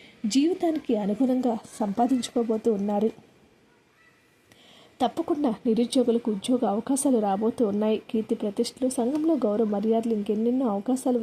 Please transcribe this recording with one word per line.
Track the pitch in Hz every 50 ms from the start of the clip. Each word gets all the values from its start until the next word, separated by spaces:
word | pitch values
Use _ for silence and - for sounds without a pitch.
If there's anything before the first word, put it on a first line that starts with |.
| - - - - -
జీవితానికి | 214 - 269 285 339 381 370 349 330 311 302 - - 233
అనుగుణంగా | 208 202 196 208 - 269 247 254 262 254 247 214 214 - - - -
సంపాదించుకోబోతూ | 220 202 196 - 240 240 269 247 226 - - 247 233 226 220 220 - 233 220
ఉన్నారు. | 196 202 208 208 202 214 220 - - - - _ _ _ _ _ _ _ _ _ _ _ _ _ _ _ _ _ _ _ _ _ _ _ _ - - - - - - - - _ -
తప్పకుండా | 254 233 - - 330 - 339 294 294 247 - - -
నిరుద్యోగులకు | 247 220 226 240 240 - 262 233 - 226 233 - 233
ఉద్యోగ | 214 196 - - 254 240 240 208
అవకాశాలు | 202 220 220 - 277 269 - 285 254 220
రాబోతూ | 208 202 190 196 220 226 - - 240 202
ఉన్నాయి. | 196 208 214 214 220 - - -
కీర్తి | - 220 214 - 226
ప్రతిష్టలు, | 220 233 208 202 - 233 - - - 262 262
సంఘంలో | 254 - 226 240 294 302 302 330 320
గౌరవ | 254 214 208 208 220 226
మర్యాదలు, | 208 208 202 208 220 226 226 233 233 226
ఇంకెన్నెన్నో | 208 202 220 208 208 226 240 247 262 269 226
అవకాశాలు | 202 202 208 - 254 254 - 269 247 233